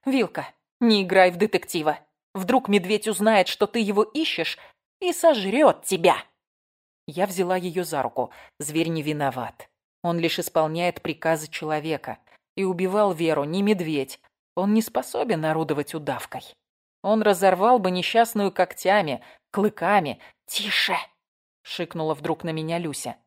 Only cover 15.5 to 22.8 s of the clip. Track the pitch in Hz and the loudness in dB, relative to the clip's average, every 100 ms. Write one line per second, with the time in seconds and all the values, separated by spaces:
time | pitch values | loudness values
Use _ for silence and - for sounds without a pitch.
15.5 | 160 156 147 143 - 143 127 - 127 - | -2 -2 -4 -4 -8 -6 -8 -8 -14 -16
16.5 | _ _ _ _ _ 190 220 214 180 190 | _ _ _ _ _ 0 2 2 4 4
17.5 | 185 214 247 185 180 175 226 226 214 196 | 4 4 4 2 -2 0 2 2 0 -2
18.5 | - 180 - 180 208 160 127 - _ _ | 0 -2 0 2 2 2 -6 -10 _ _
19.5 | - 208 - 170 202 151 113 - _ - | 0 0 0 2 2 2 -8 -14 _ -8
20.5 | - 208 - - 180 - _ _ _ _ | -6 -2 -2 0 -2 -6 _ _ _ _
21.5 | _ - - 165 165 156 147 160 160 170 | _ -16 -10 -8 -6 -4 -4 -4 -4 -4
22.5 | 160 156 170 | -6 -4 -4